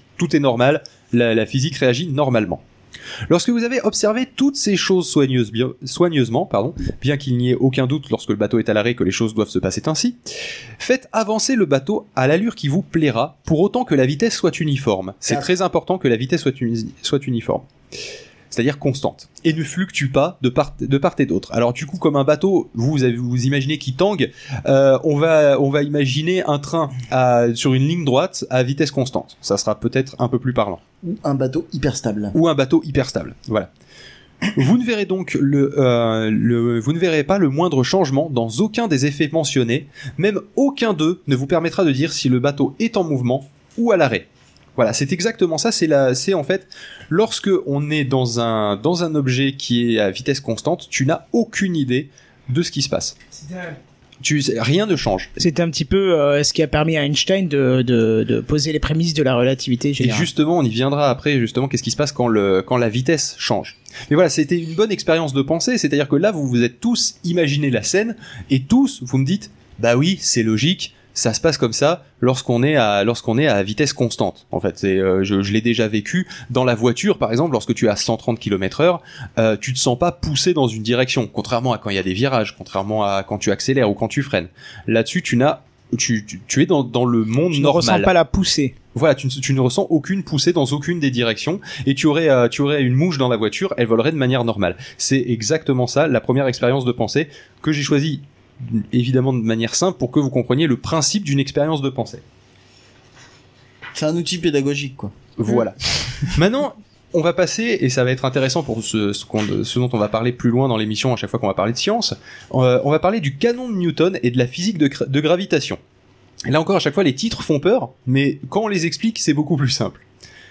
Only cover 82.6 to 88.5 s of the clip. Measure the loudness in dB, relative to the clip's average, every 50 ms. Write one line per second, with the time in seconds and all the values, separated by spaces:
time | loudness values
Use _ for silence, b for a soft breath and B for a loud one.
82.6 | -14 -6 -6 -4 -4 -2 -2 -2 0 0 -2 -2 -4 -4 -6 -4 -2 -2 -2 0
83.6 | 0 0 2 2 2 2 2 0 -2 -2 -2 -4 -4 -2 -2 -4 -4 -6 B B
84.6 | B B B B B 0 0 2 0 0 -2 -4 -2 0 2 2 2 2 0 -2
85.6 | -8 _ _ _ _ _ -4 -2 0 0 -2 -2 -4 -8 -14 -14 -10 -2 0 0
86.6 | 2 4 2 2 0 0 0 0 2 2 2 2 2 2 0 0 0 0 0 2
87.6 | 2 4 4 4 2 2 2 2 4 4 4 4 2 2 0 0 0 0